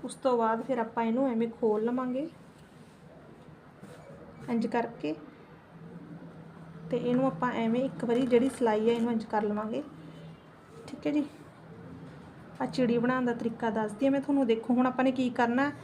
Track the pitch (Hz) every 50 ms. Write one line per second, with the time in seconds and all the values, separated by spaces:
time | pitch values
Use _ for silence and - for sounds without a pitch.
0 | 269 247 - - - 262 247 233 226 220 226 226 240 - 262 240 226 226 - 233
1 | 233 226 226 254 277 262 233 226 233 226 226 - 240 220 214 214 220 233 247 254
2 | 254 247 247 262 311 339 - - - - - - - - - - - - - -
3 | - - - - - - - - - - - - - - - - - - - -
4 | - - - - - - - - - - 240 226 220 - - 254 - - - -
5 | - 302 311 - - - - - - - - - - - - - - - - -
6 | - - - - - - - - - - - - - - - - - - 254 240
7 | 240 240 247 254 269 262 - - 254 247 226 226 226 226 226 254 269 269 - -
8 | - 226 233 247 269 233 247 233 262 269 - - 254 220 214 214 220 233 233 233
9 | 233 240 233 220 - - - 214 214 208 208 208 214 214 233 269 302 - - -
10 | - - - - - - - - - - - - - - - - - - - -
11 | - 294 285 302 277 - - - - - - - - - - - - - - -
12 | - - - - - - - - - - - - 262 254 - - 254 226 240 240
13 | 233 247 254 254 254 240 233 240 233 233 226 - 233 226 220 226 214 208 214 -
14 | 269 277 277 277 277 - 285 277 269 226 226 226 - - 240 247 254 254 254 262
15 | 254 269 254 262 254 247 - - 240 233 240 254 277 294 285 -